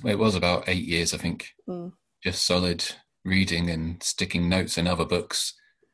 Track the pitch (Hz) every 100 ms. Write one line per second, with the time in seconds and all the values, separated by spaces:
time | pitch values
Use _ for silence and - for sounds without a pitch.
0 | 104 101 110 92 90 90 - 92 80 85
1 | 80 - 85 - - - - 180 175 -
2 | _ _ - - - 90 90 85 - -
3 | _ _ 92 95 95 85 87 82 82 87
4 | - - 90 87 87 92 - 85 87 87
5 | 78 87 - - - - _ _ _